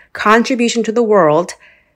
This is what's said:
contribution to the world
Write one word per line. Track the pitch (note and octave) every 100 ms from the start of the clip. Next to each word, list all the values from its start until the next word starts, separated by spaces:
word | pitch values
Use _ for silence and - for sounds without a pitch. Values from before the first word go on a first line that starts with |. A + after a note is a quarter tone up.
| _
contribution | - G#3 A3+ A#3 B3+ A#3 A#3
to | A3
the | A3
world | A3+ G#3 D#3 D3+ F3+ - _ _ _